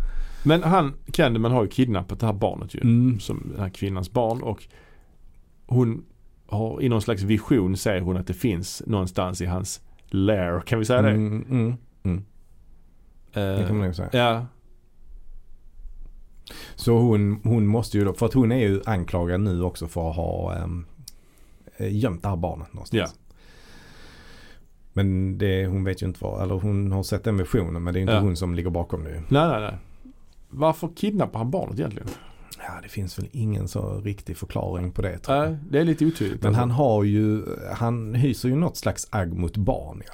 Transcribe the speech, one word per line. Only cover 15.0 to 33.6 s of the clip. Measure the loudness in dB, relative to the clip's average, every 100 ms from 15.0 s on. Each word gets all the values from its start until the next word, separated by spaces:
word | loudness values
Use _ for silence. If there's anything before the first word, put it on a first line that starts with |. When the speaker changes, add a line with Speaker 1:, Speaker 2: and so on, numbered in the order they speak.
| -18 -16 -14 -14 -16 -18 -20 -16 -14 -12 -14 -16 -20 -20 -18 -16 -16 -2
Speaker 2:
Så | 4 6
hon, | 6 6 4 2
hon | 2 4 4
måste | 4 2 2
ju | 2
då, |
för | 2 2
att |
hon | 4 4
är | 4 4
ju | 2 0
anklagad | -2 0 0 0 2
nu | 2 2
också | 0 -2 -6
för | -4 -2
att | -2
ha, | -2 -2 -4 -4
ehm, | -4 -6 -10 -16 -20 -20 -20 -20 -20 -20 -16 -6
eh, | -2 0
gömt | 0 0
det | -2
här | -2
barnet | -2 -4 -12
någonstans. | -14 -2 0
Speaker 1:
Ja. | 0 -6 -20 -20 -20 -20 -20 -20 -20 -20 -20 -20 -20 -20 -20 -20 -20 -20 -6
Speaker 2:
Men | 0 2 2 0 0
det, | 2 2 0
hon | 0
vet | -2 -2
ju | -4
inte | -4
vad, | -6 -4
eller | -2 -2
hon | 0 0 0
har | 0
sett | 0 -2
den | 0 0
visionen, | 2 0 0 -2
men | -2
det | 0
är |
inte | 2
Speaker 1:
Ja. | 4
Speaker 2:
hon | 4 2
som | -2 -2
ligger | -2
bakom | -2 -2 -6
det | -6
ju. | -6
Speaker 1:
Nej, | 2 4 4
nej, | 2
nej. | -2 -8 -12 -20 -20 -20 -20 -20 -14
Varför | 0 0 0 -4 -4
kidnappar | -2 0 0 -2
han | -2
barnet | -2 -4 -4
egentligen? | -6 -6 -10 -12 -16 -20 -20 -14
Speaker 2:
Ja, | -12 -12
det | -10
finns | -8 -8 -8
väl | -8
ingen | -4 -2 -2